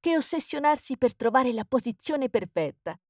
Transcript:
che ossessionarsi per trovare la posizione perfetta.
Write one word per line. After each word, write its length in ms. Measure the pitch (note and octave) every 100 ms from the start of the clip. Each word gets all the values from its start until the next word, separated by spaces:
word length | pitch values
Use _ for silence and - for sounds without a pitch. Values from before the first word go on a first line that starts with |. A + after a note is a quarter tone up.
che 160 | E4+ D#4+
ossessionarsi 800 | - E4 - D4 D4 D4+ - C4
per 180 | B3
trovare 380 | - A#3 B3+ B3
la 140 | A3+ G#3
posizione 640 | B3+ A#3+ G#3 - D4 B3+
perfetta. 680 | A3 F#3 E3+ D3+ - - D#3+